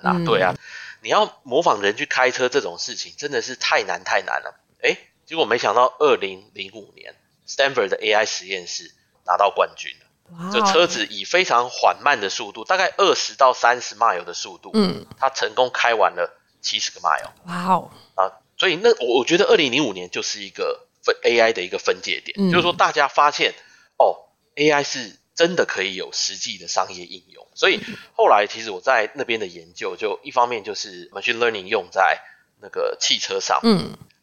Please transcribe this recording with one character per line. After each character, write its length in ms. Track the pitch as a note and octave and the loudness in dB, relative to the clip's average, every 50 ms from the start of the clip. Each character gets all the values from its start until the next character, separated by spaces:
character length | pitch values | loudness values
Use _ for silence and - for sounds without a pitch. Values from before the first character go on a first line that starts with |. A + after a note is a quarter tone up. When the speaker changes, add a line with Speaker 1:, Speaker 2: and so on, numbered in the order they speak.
| - | 0
Speaker 1:
啊， 140 | - F3+ | 0 0
Speaker 2:
嗯。 80 | F3 E3+ | 0 2
Speaker 1:
对 160 | A#2+ A2 F#2 | 2 2 2
啊。 120 | F#2 F2+ - - - - - - - - - - | 2 2 0 -4 -8 -18 -18 -18 -18 -18 -18 -12
你 80 | - A2 | -4 0
要 280 | D#3 G#3 G#3+ - - _ - | 0 2 2 0 -4 _ -8
模 180 | B2 B2 D#3+ | -2 0 2
仿 200 | E3+ E3 A#2 G#2 | 2 2 2 2
人 160 | G2+ G2+ A2 | 0 0 0
去 80 | B2+ C#3+ | -2 -4
开 260 | - - B2+ B2+ B2+ | -2 0 2 2 2
车 160 | - - B2 | 2 0 0
这 140 | B2 - C#3 | 0 0 0
种 160 | G#2 F2 E2+ - | -2 -2 -6 -8
事 160 | - - A2 | -10 -10 -8
情， 180 | - - F2 - | -10 -12 -12 -12
真 120 | - C#3+ C#3+ | -12 -8 -6
的 120 | C3+ A#2 | -4 -4
是 160 | A2 B2+ B2 | -4 -6 -6
太 260 | - - - D#3+ C3+ G2+ | -4 -2 0 0 0 0
难 220 | F#2 F2 F2+ F#2 | -2 -6 -6 -4
太 160 | - A2 G2 | -2 -2 -2
难 140 | F#2+ - A#1+ | -2 -2 -6
了。 220 | D2 - - - _ _ _ _ _ - | -6 -6 -10 -16 _ _ _ _ _ -2
诶， 140 | C#3+ F#3+ - - _ _ _ _ | -2 -2 -4 -8 _ _ _ _
结 100 | - E3 | -6 -4
果 80 | E3 C3 | -2 0
没 140 | G#2 A#2 | 0 0
想 180 | A#2 C#3 G#2+ G#2 | 0 0 2 4
到 180 | B2 B2 - - - | 4 4 2 2 2
二 160 | D3+ C#3 A2+ | 2 4 4
零 340 | - G2 F#2+ F#2 F#2+ G#2 _ - | 2 0 -4 -8 -12 -18 _ -16
零 180 | G#2+ F#2+ F#2+ | -16 -16 -16
五 220 | A2 G#2+ G2 - _ | -16 -18 -20 -20 _
年， 180 | - - - - _ _ _ _ _ _ | -20 -20 -20 -20 _ _ _ _ _ _
Stanford 440 | - - - C3+ C#3 C3 B2 G2+ F#2 | -6 -2 0 0 2 2 0 0 0
的 80 | F#2+ - | 0 0
A 120 | G#2+ G#2+ G#2 | 0 2 2
I 120 | G#2+ G#2+ | 2 2
实 200 | - - - F2+ | 0 -2 -6 -8
验 200 | F#2+ G2 F#2 F2 | -8 -8 -8 -8
室 220 | E2+ - - E2+ D#2+ _ _ _ _ _ _ _ | -8 -10 -12 -12 -16 _ _ _ _ _ _ _
拿 100 | F2+ F2 | 0 2
到 140 | F#2 G2+ F#2+ | 4 2 2
冠 200 | - G2+ F2 - - | 2 0 -2 -2 -4
军 160 | - - C#2 - _ | -8 -14 -14 -16 _
了。 60 | _ _ _ _ _ - | _ _ _ _ _ -20
Speaker 2:
哇 160 | E3+ E3+ F3 | -16 -12 -8
哦。 40 | F#3+ G#3 | -4 0
Speaker 1:
这 80 | A2+ G#2 G2 | 2 2 4
车 160 | F#2+ E3 F3 | 4 4 4
子 180 | - F3+ A#2 G#2 | 2 2 -2 -4
以 180 | - G#2+ G2 F#2+ | -4 -6 -10 -4
非 180 | - - F3+ F3+ | 0 0 2 2
常 260 | - B2+ A#2+ B2 B2 | 4 2 2 2 0
缓 320 | - - A2+ F#2+ F2 - | 0 2 2 2 2 2
慢 200 | A#2 D3 C#3 A2 | 0 0 0 0
的 80 | G2 F#2+ | 0 -4
速 240 | - - A2 G2+ - | -4 -6 -8 -10 -12
度， 100 | A2+ - | -8 -2
大 140 | - F#3+ | 0 0
概 160 | F#3 F#3 - - | 2 0 0 2
二 180 | - G3 E3+ B2+ | 2 2 4 4
十 220 | - - - A2 | 2 -2 -4 2
到 160 | - C3+ B2+ | 4 4 4
三 300 | A#2+ - B2 A#2 B2 B2 | 4 4 4 2 2 2
十 140 | - - G#2 | -2 -8 -2
mile 280 | G#2 A#2 A2 F#2 F2 F2 | 0 2 2 2 0 -4
的 100 | F2 E2+ | -8 -10
速 240 | - - G2+ F2 | -10 -10 -12 -14
度， 140 | - - F#2 G3 | -16 -12 -4 0
Speaker 2:
嗯。 300 | A3 G3 - D#2+ E2 E2 - - - | 0 0 0 -2 -6 -12 -18 -6 -4
Speaker 1:
它 100 | C3+ C3 | -4 -4
成 240 | - - A2 G#2+ G#2+ | -2 -4 -6 -2 0
功 140 | B2 B2+ B2 - | 0 0 0 0
开 200 | - - A#2 A#2 | 0 0 2 4
完 200 | G#2+ F#2 F2 F2 | 4 2 2 2
了 260 | F2 F2 - - _ _ _ _ _ | -2 -4 -4 -6 _ _ _ _ _
七 180 | - - A2 G#2 | -8 -6 -4 -4
十 100 | - - | -6 -6
个 100 | - F#2 | -6 -2
mile。 300 | F2 E2 D2 - - - - _ - | 0 0 0 0 -4 -10 -18 _ -14
Speaker 2:
哇 260 | F3 F3 F3 F3+ F#3+ F#3 | -12 -10 -6 -2 0 0
哦。 180 | - - - - - - _ _ | 0 -2 -6 -18 -20 -20 _ _
Speaker 1:
啊， 240 | - F#2+ - - - _ _ _ | -2 -2 -2 -4 -10 _ _ _
所 120 | - F3 F#3+ | -2 0 0
以 80 | D3+ | 0
那， 120 | F3 A3 A#3+ A3 - A#2+ | 2 2 2 2 2 2
我， 140 | B2 A#2 C3 | 2 2 2
我 60 | A#2 | 2
觉 120 | - E3+ | 2 2
得 60 | F#3 G3+ | 2 4
二 140 | - A#3 | 4 4
零 160 | F3+ D3 B2 A#2 | 4 4 2 2
零 120 | D3 D3+ | 0 0
五 60 | G#2+ | 0
年 180 | F#2 F#2 F2+ F2+ | -2 -6 -10 -10
就 120 | - A#2 | -8 -8
是 200 | - - - G#2 | -6 -6 -8 -10
一 80 | G2 F#2+ | -12 -12
个 380 | - G2+ F2+ D2 - - - _ _ _ - | -8 -6 -4 -4 -6 -6 -12 _ _ _ -2
分 100 | A#2 - - - | -2 -2 2 2
，A 140 | A#2 A#2+ | 2 4
I 140 | A#2 A2+ A2+ | 6 4 4
的 100 | A2+ F#2 | 2 0
一 60 | F2+ | -4
个 120 | F#2 G2 F#2 | -6 -6 -2
分 220 | - - F#2 F#2 | -2 -2 -2 -2
界 200 | - G2 - - - | -4 -6 -6 -6 -8
点， 100 | - - G3+ | -8 -4 -2
Speaker 2:
嗯。 100 | G3 F3+ | 0 2
Speaker 1:
就 60 | E3 | 4
是 60 | F3 | 4
说 100 | E3 F3+ | 2 2
大 220 | F3+ F3+ G3 E3 - | 2 2 0 2 2
家 160 | D3+ C#3+ C3 | 2 0 2
发 200 | - D#3+ C#3+ D3 | 2 2 2 2
现， 240 | - - C#3+ G2+ - - - _ _ _ _ _ _ | 2 2 0 -2 -2 -6 -14 _ _ _ _ _ _
哦 260 | - A#2+ F#2+ - - - _ _ _ _ _ _ | 2 4 4 2 -2 -8 _ _ _ _ _ _
，A 160 | C#3+ D3+ D3+ | 2 2 4
I 120 | D3 C#3+ C#3 | 4 2 0
是 360 | - - C3+ A2+ F#2+ F#2 _ _ _ _ | -2 -6 -8 -10 -12 -16 _ _ _ _
真 220 | - E3 E3+ F3+ | 0 0 2 2
的 80 | D#3+ A2+ | 0 0
可 180 | - - G2+ F#2+ | 0 -2 -2 -4
以 120 | F#2+ F#2 | -4 -4
有 180 | F#2 D#2+ - - | -8 -10 -8 -6
实 240 | - - G2+ F#2+ | -6 -6 -6 -6
际 200 | F#2 - A#2+ G#2 | -8 -8 -10 -10
的 120 | F2+ E2+ E2+ | -10 -10 -4
商 240 | - F#2+ F#2 G2 F#2 | -2 -2 -2 -2 -6
业 100 | F2+ F2 | -12 -14
应 220 | - G2 F2+ - | -16 -18 -20 -20
用。 160 | _ _ - - _ _ | _ _ -20 -20 _ _
所 140 | - E3 G3 | 0 2 2
以 100 | D3 G#2 - - - - - - _ | 2 0 -4 -8 -12 -14 -18 -6 _
后 140 | - A3 D#3 | 2 4 6
来 180 | A2+ G#2 G#2 | 6 4 4
其 140 | G2+ - A2+ | 0 -4 -8
实 100 | A2+ A2 | -10 -10
我 100 | F#2+ F#2 | -10 -4
在 300 | - C3 C3 A2+ G#2+ - - | 0 0 2 2 0 -2 -4
那 100 | C#3 A#2+ | -6 -4
边 160 | A#2+ A2+ A2 | -4 -4 -4
的 60 | G2+ | -4
研 300 | F2+ E2+ F2 E2 E2+ - | -8 -10 -14 -20 -20 -14
究， 200 | - A2+ F#2+ F2+ | -10 -10 -8 -6
就 240 | F2 A2 G2+ F#2 - - | -4 -4 -4 -4 -6 -10
一 80 | D3 | -2
方 180 | - B2 A#2+ A#2+ | 0 2 2 2
面 140 | A#2+ G#2+ F#2+ | 0 -4 -6
就 100 | G#2+ G2 | -8 -8
是 340 | - - G#2 F2+ F2+ - - | -8 -10 -10 -12 -16 -16 -14
machine 260 | - G2 G2 A#2+ A#2 | -10 -4 -4 -2 0
learning 280 | A2+ A#2+ A#2 A2 G2 F#2 | 0 0 0 0 -2 -4
用 180 | F#2+ A2 G2+ F2+ - | -2 -2 -2 -2 -2
在 280 | - G2 F#2 D#2 D2+ - - - - _ _ _ _ _ | 0 2 4 4 2 0 -6 -14 -20 _ _ _ _ _
那 80 | G#2 F#2+ | -20 -10
个 280 | - F2 B1+ - - - | -4 -4 -2 -2 -2 -2
汽 200 | - - C3 G#2+ | -2 -2 0 -2
车 200 | - - F#2+ F#2+ | -2 -4 -4 -4
上， 200 | - - F2 - | 0 0 0 2
Speaker 2:
嗯。 340 | A3 A3+ G3+ E3 - - - - - _ _ _ | 4 4 2 2 0 -6 -12 -18 -20 _ _ _